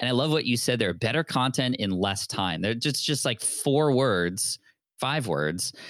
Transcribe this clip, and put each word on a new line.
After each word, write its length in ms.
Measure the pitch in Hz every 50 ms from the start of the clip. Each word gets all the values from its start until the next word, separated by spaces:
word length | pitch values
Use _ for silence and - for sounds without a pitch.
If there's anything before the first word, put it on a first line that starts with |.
And 80 | 120 123
I 20 |
love 220 | 127 123 143 156 151
what 140 | 160 -
you 100 | 123 120
said 240 | 117 - - 123 117
there, 120 | 110 92 85
better 300 | 87 - 110 127 160 160
content 540 | - - 135 127 131 127 - 131 123 123
in 140 | - 104 98 92
less 340 | 87 98 98 98 98 -
time. 340 | - - - 95 90 82 80
They're 140 | 92 104 117
just, 300 | 117 - 151 131 - -
just 200 | - 151 - -
like 160 | 135 113 -
four 540 | - - - - - 147 135 147 156 147 131
words, 640 | 127 135 127 101 90 87 87 92 98 - - - - _ _ _ _ _ _ _ -
five 300 | 131 131 147 156 123 98
words 440 | 78 71 76 78 85 90 - - - - - -